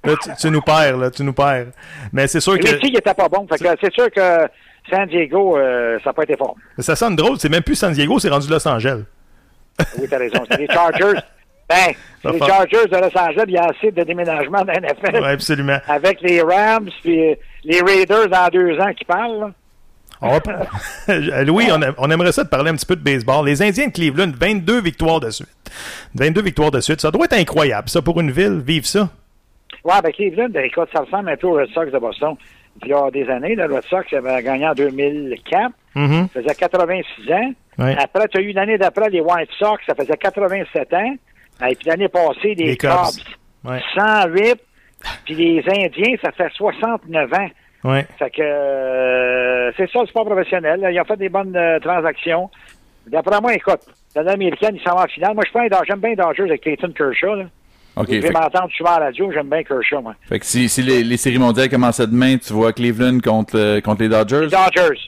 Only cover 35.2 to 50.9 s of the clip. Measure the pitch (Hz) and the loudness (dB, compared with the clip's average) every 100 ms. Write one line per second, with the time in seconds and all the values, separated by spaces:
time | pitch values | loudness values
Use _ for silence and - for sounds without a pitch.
35.2 | 139 117 - 170 240 - _ 139 143 156 | -8 -10 -2 -2 -2 -6 _ -2 2 2
36.2 | 185 127 123 143 175 180 170 185 156 - | 0 -4 -4 -2 -2 0 0 -2 -6 -12
37.2 | 107 180 254 254 _ - 127 139 139 190 | -4 -2 -2 -8 _ -4 -2 0 -2 0
38.2 | 214 190 202 190 202 214 185 - 214 180 | 0 -2 -2 -2 0 0 0 0 0 0
39.2 | 160 175 156 - 208 208 - 147 135 151 | 0 0 -2 -2 0 0 -2 -4 -2 -2
40.2 | 196 196 185 196 165 160 131 170 226 277 | -2 -2 -2 -2 -4 -6 -2 -2 -2 -6
41.2 | _ _ _ _ 127 127 160 165 196 180 | _ _ _ _ -4 -2 -2 0 0 2
42.2 | 165 131 208 196 160 127 143 180 175 - | 0 0 -4 -2 -2 0 2 2 0 -4
43.2 | - - _ _ 123 127 - 185 208 214 | -16 -20 _ _ -10 -8 -6 0 2 4
44.2 | 180 175 220 240 _ _ _ _ - - | 2 2 2 0 _ _ _ _ -14 -12
45.2 | - 160 170 165 156 196 185 - 220 247 | -10 0 2 2 2 0 0 0 -2 0
46.2 | - - 170 - 202 131 220 226 160 165 | -4 -4 -6 -2 -4 -2 -4 -4 -4 -2
47.2 | 131 170 190 _ _ _ 127 135 - - | 0 -2 -4 _ _ _ -2 -2 -2 -8
48.2 | 135 - 151 143 139 135 131 131 127 127 | -8 -4 -2 -2 -2 -2 -2 0 0 2
49.2 | 127 127 123 127 123 117 185 240 226 226 | 0 0 0 0 -2 -2 -2 0 0 -2
50.2 | 214 196 175 185 156 175 196 | 0 0 0 -2 0 0 0